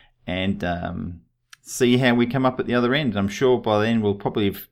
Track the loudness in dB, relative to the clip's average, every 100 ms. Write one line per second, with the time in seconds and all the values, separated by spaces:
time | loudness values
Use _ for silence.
0 | _ _ -8 -4 -4 -2 -4 -4 -6 -8
1 | -10 -12 _ _ _ -20 -14 0 2 4
2 | 4 2 2 0 0 -2 -2 0 2 0
3 | -2 0 -2 2 2 2 2 2 2 2
4 | 0 -2 -4 -2 -2 -2 -12